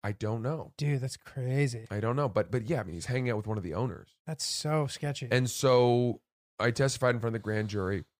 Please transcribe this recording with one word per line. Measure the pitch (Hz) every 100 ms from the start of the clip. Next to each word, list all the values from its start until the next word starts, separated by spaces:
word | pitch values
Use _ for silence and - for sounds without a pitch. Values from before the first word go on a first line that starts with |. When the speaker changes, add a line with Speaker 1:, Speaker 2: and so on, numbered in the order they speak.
Speaker 1:
I | 104
don't | 104 107 113
know. | 117 160 - -
Speaker 2:
Dude, | 147 143
that's | 131 -
crazy. | - - 127 131 143 120 113
Speaker 1:
I | 104
don't | 110 127
know. | 143
But, | 104 104
but | 127 110
yeah, | 156
I |
mean, | 92 85
he's | -
hanging | 127 123
out | 107
with | 104
one | 107
of |
the | 87
owners. | 80 123 87 - _ -
Speaker 2:
That's | 160 -
so | - 151 156 143
sketchy. | - 147 135 123
Speaker 1:
And | 123 127
so | - 135 123 123 120 123 110 _ _ _ _
I | 120
testified | 117 135 - 127 120
in |
front | 117 113
of |
the |
grand | 104 107 107
jury | 104 92 98 -